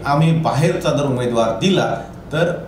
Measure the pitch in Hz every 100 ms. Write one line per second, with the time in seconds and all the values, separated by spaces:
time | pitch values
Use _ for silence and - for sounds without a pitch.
0 | 135 143 160 160 117 131 170 170 160 139
1 | 143 131 120 117 113 - 185 160 - -
2 | - - - 151 170 -